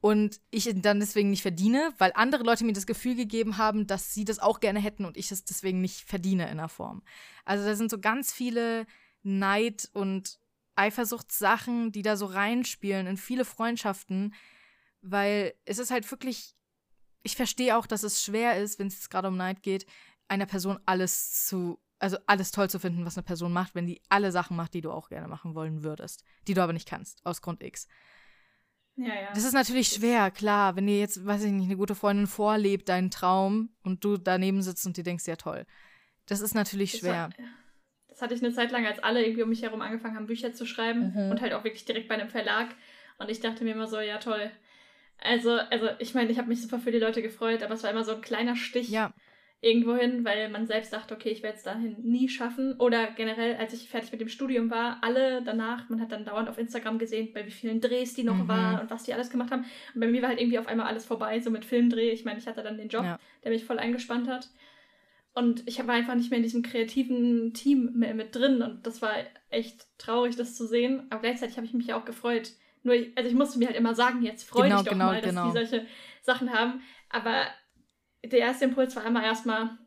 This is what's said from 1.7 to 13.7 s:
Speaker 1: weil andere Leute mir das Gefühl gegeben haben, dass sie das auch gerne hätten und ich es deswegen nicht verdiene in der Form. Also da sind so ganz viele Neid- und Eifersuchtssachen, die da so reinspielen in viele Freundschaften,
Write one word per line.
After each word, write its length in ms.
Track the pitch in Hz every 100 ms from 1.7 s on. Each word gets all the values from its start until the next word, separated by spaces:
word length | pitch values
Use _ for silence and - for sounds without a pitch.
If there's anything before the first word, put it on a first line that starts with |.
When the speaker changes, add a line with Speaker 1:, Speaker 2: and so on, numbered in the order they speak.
| 262 320 -
Speaker 1:
weil 140 | 185
andere 280 | 190 240 285
Leute 220 | 233 233
mir 80 | 226
das 140 | 202 196
Gefühl 280 | 220 247
gegeben 420 | 247 214 226 220 196
haben, 280 | 214 214 208
dass 260 | 196 -
sie 120 | 208
das 140 | 208 214
auch 200 | 208 220
gerne 200 | 214 202
hätten 260 | 208 208
und 100 | 185
ich 160 | - -
es 140 | 190
deswegen 340 | - - 190 185
nicht 300 | 185 - -
verdiene 400 | 196 185 190 165
in 80 | 156
der 120 | 160
Form. 340 | - 55 - - - - -
Also 180 | - 202
da 100 | 202
sind 160 | 208 226
so 80 | 220
ganz 340 | 208 240 -
viele 520 | - 247 233 233 226 220 - _ _
Neid- 680 | 196 196 196 202 233 214 -
und 460 | 202 196 190 185 - _ _ _
Eifersuchtssachen, 1160 | - 202 208 226 240 - - 202 226 - 233 226
die 100 | 208
da 140 | 208 208
so 80 |
reinspielen 800 | 202 190 202 240 247 - 196 196
in 120 | 185 196
viele 280 | - 262
Freundschaften, 880 | 247 - 226